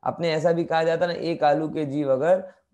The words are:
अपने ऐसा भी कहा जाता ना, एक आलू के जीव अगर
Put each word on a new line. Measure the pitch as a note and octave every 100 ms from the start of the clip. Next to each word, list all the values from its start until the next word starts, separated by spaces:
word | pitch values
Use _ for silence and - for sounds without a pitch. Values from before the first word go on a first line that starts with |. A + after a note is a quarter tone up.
अपने | - - E3+
ऐसा | D#3 E3
भी | E3+
कहा | E3+ D#3+
जाता | E3 E3 F3
ना, |
एक | E3+ D#3+ E3
आलू | D3 D3 D#3
के | D#3+ D3
जीव | C#3 C#3
अगर | C3 D#3 F#3 F#3+ - _